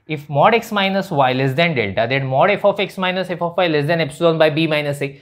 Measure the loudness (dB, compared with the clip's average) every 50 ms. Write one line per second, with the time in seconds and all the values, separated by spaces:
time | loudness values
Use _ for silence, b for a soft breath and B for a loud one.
0 | B -10 -10 -10 -8 -4 0 2 4 4 4 2 0 -2 -2 -2 -2 0 -2 -2
1 | -4 -2 0 2 2 2 2 0 0 0 0 0 0 0 0 0 -2 0 0 -2
2 | 0 0 0 -2 -2 0 0 2 2 2 2 2 2 0 0 0 -4 -6 -4 -4
3 | -4 -2 -2 -4 -4 -4 -4 -4 -6 -4 -2 0 0 2 2 0 2 0 0 0
4 | 0 -4 -2 0 0 2 4 4 2 2 2 0 0 0 0 -2 -2 -2 -4 -4
5 | -6 -8 -8 B